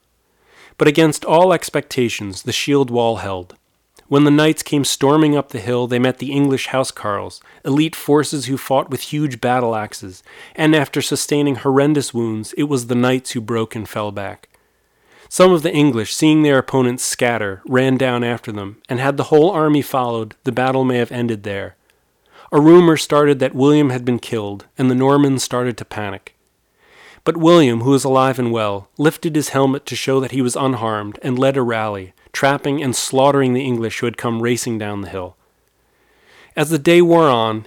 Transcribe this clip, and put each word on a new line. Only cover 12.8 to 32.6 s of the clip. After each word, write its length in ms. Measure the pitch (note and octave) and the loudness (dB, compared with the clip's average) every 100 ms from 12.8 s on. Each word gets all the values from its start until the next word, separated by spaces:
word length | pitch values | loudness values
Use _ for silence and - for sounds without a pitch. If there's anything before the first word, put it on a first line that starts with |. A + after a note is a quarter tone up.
| A#2+ | -2
the 100 | A#2+ | 0
knights 360 | B2 B2+ - | 0 0 -4
who 100 | B2+ | -10
broke 340 | A2 A#2 A2+ A#2 | -6 -4 -4 -8
and 140 | G2+ | -10
fell 220 | - G#2 | -8 -8
back. 380 | G2+ G2 F#2+ _ _ _ _ _ _ _ _ _ | -8 -12 -12 _ _ _ _ _ _ _ _ _
Some 220 | - F#3 | 4 6
of 120 | F3+ | 6
the 100 | D#3 | 0
English, 400 | D3 D3 A#2 G#2+ | 2 2 2 -4
seeing 300 | - D#3 D#3 | 0 2 4
their 160 | D3+ C#3 | 4 2
opponents 440 | B2 C3+ B2 B2+ | 2 0 0 -2
scatter, 600 | - - B2 A#2 G#2 F#2+ - | -6 -2 -2 -2 -6 -8 -2
ran 320 | B2+ C3 C3 | 0 2 2
down 260 | C3 B2 | 0 -2
after 280 | A#2+ A#2+ - | -4 -6 -8
them, 280 | G#2 G2 G#2 _ | -10 -12 -14 _
and 120 | B2 | -4
had 180 | C3+ C#3+ | -2 -2
the 60 | C#3+ | 2
whole 240 | D#3 D#3+ | 4 4
army 320 | E3 D#3 D3 | 2 2 0
followed, 540 | C3 C3+ B2 A#2 A2 - | 0 -4 -2 -4 -8 -8
the 80 | - | -6
battle 320 | A#2+ B2+ C3 | -2 0 0
may 160 | B2+ B2 | 0 0
have 120 | A#2+ | -2
ended 300 | B2+ A#2+ A2 | -4 -6 -6
there. 340 | G2+ G2 F#2+ _ _ _ _ _ _ _ - | -8 -10 -10 _ _ _ _ _ _ _ -2
A 100 | D#3 | 4
rumor 360 | D3+ E3+ E3+ D#3 | 8 8 8 4
started 420 | - D3 D3 C#3+ | 2 2 2 2
that 160 | C3 C3 | 0 2
William 340 | C#3 D3+ D3 | 4 4 2
had 160 | B2+ B2 | 0 -2
been 140 | A#2+ | -4
killed, 480 | - A#2 G2+ G2+ - - | -2 -6 -6 -10 -16 -2
and 140 | C3 | 0
the 40 | B2+ | 2
Normans 480 | C3+ C#3+ C#3+ C3+ | 4 4 4 0
started 320 | - B2 B2 A#2 | -2 -4 -4 -6
to 80 | - | -12
panic. 500 | - G#2 F#2+ - _ _ _ _ _ _ _ - - | -10 -10 -10 -18 _ _ _ _ _ _ _ -20 -8
But 140 | - E3 | -4 2
William, 440 | D#3+ F3 C#3 A#2 | 6 6 6 2
who 100 | B2 | 2
was 120 | C#3 | 2
alive 340 | C3+ C3 C3 C3 | 2 2 2 0
and 140 | B2 | -2
well, 380 | A#2 G#2+ G2+ F#2+ _ | -2 -2 -4 -12 _
lifted 380 | D3 - E3+ D3+ | -2 0 -4 -2
his 140 | C#3 | -2
helmet 380 | C3+ C3+ C3 - | 0 2 0 -6
to 80 | A#2+ | -8
show 240 | - C3+ | -2 -2
that 120 | C3 | -2
he 100 | B2+ | -2
was 120 | B2 - | -2 -2
unharmed 640 | C3+ B2+ A2+ G#2+ G#2 G#2 | -2 -2 -4 -4 -6 -10
and 160 | - B2+ | -6 0
led 180 | C3+ C#3 | 0 0
a 60 | |
rally, 500 | B2 A2+ A2 G2+ F#2 _ _ | -2 -2 -4 -8 -12 _ _
trapping 520 | - C#3 C#3 | -2 0 0